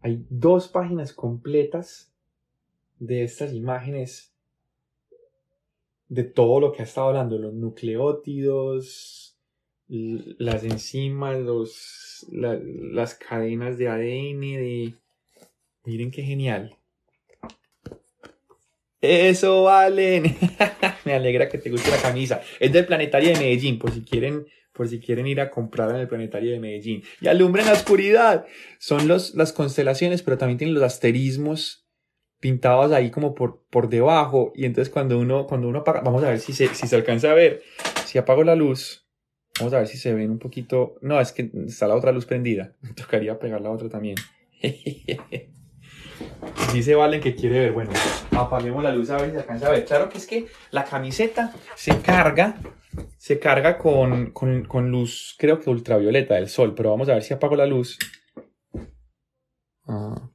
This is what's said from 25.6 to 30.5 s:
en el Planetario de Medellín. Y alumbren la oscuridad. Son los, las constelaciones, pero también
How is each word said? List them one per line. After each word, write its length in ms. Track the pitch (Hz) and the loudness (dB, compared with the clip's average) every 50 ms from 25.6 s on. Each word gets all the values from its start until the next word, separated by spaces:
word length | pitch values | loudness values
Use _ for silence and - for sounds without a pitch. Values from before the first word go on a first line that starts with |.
| 117 110 - - 110 107 117 | -8 -6 -4 -2 -2 -2 -2
en 40 | 127 | -4
el 80 | 127 120 | -4 -6
Planetario 440 | 127 117 113 107 - 107 113 120 | -6 -8 -8 -8 -8 -6 -4 -4
de 60 | 120 117 | -4 -4
Medellín. 440 | 110 107 104 104 104 113 110 98 - - - _ | -8 -10 -10 -10 -8 -8 -8 -8 -10 -18 -18 _
Y 60 | - | 2
alumbren 400 | - 160 180 185 185 175 196 220 | 2 6 6 6 4 4 4 6
la 80 | 220 208 | 6 4
oscuridad. 720 | 208 - - 208 190 196 202 214 226 240 226 196 160 - - - - - - - _ | 4 6 4 4 4 6 6 6 8 8 6 6 4 0 -6 -20 -20 -20 -20 -20 _
Son 280 | - - 156 143 147 | -4 -2 0 2 4
los, 280 | 156 175 185 180 - - | 4 4 4 2 -4 0
las 180 | - 156 156 | 0 0 0
constelaciones, 720 | - - 151 139 131 - 143 131 135 135 180 175 180 175 | 0 -4 -4 -2 0 0 0 0 2 0 0 0 0 0
pero 160 | 175 - 131 127 | 0 0 0 0
también 180 | 135 127 | 0 -2